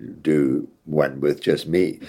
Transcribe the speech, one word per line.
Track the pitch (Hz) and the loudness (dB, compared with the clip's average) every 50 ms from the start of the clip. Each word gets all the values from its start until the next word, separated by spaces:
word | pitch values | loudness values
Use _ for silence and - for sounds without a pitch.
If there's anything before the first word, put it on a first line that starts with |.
| - - - - | -14 -16 -14 -6
do | - 78 76 76 71 67 67 - - - - _ _ | -2 0 2 2 2 2 0 0 -4 -6 -12 _ _
one | 78 76 76 71 67 67 67 | -4 0 0 0 0 0 -2
with | 71 71 - - | 0 0 0 0
just | - 90 80 71 - 80 | 0 0 0 0 0 0
me. | 82 92 92 - - - - | 0 2 2 0 -2 -6 -14